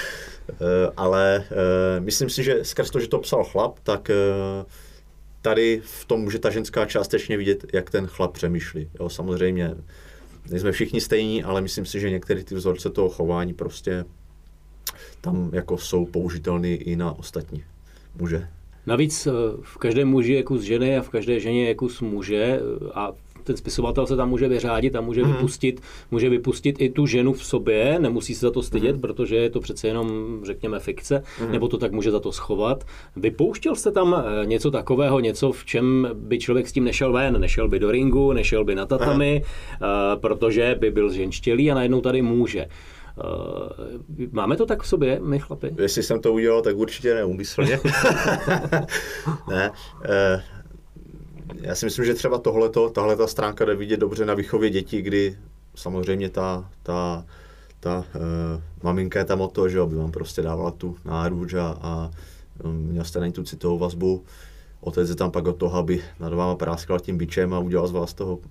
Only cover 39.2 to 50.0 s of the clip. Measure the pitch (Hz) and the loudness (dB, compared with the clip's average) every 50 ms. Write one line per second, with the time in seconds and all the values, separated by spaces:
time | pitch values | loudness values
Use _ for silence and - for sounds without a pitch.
39.2 | 143 143 147 147 143 - - - - - - - 95 98 101 101 98 101 104 101 | 4 4 4 2 0 -2 -4 -8 -10 -10 -8 -4 -2 0 2 2 2 2 2 2
40.2 | - 107 107 - 117 113 107 117 117 120 123 - 113 107 101 104 104 101 92 95 | 2 0 2 2 2 4 4 4 4 4 4 4 2 2 4 4 2 2 2 0
41.2 | 95 92 90 - - 123 117 123 143 151 139 131 123 123 131 127 117 127 127 131 | -2 -4 -4 -2 0 2 4 4 4 4 4 4 2 4 2 2 2 2 2 2
42.2 | 123 117 117 120 120 104 101 95 - - - - - - - - - - - - | 2 4 4 4 4 2 0 -2 -6 -6 -10 -14 -18 -18 -18 -18 -18 -16 -12 -10
43.2 | - 50 50 50 50 50 50 50 - - - - - - 120 120 - - 151 - | -6 -6 -6 -6 -6 -6 -6 -6 -8 -8 -10 -10 -12 -12 -12 -12 -12 -12 -10 -8
44.2 | 123 120 113 110 98 104 147 170 226 220 220 208 - - 202 170 143 127 135 - | -8 -4 -2 -2 0 2 2 2 2 2 0 -2 0 0 2 2 4 2 2 0
45.2 | - 156 139 143 143 - 147 147 - - 80 - 98 98 - 117 - - 120 113 | 0 0 -2 -2 -2 -4 -8 -8 -6 -6 -2 0 0 0 0 0 0 0 -2 0
46.2 | - 117 113 113 113 113 113 117 113 107 101 101 110 107 - - - 123 117 113 | 2 2 2 4 4 4 4 4 4 2 2 2 0 -2 -2 -2 0 2 2 2
47.2 | 104 90 92 92 101 - - - 143 143 135 135 - 147 143 - - 254 196 - | 2 0 -2 -4 -6 -6 -2 0 2 2 2 2 0 0 0 2 2 2 2 2
48.2 | - 214 - - - - 185 156 151 147 165 151 143 - - - - - - - | 0 0 -2 0 0 0 0 0 0 0 0 -2 -2 -2 -4 -6 -6 -6 -8 -8
49.2 | - 156 156 147 - - 98 92 98 104 104 - - - - - | -6 -6 -6 -6 -6 -4 -2 -2 -2 -2 -2 -6 -14 -18 -14 -6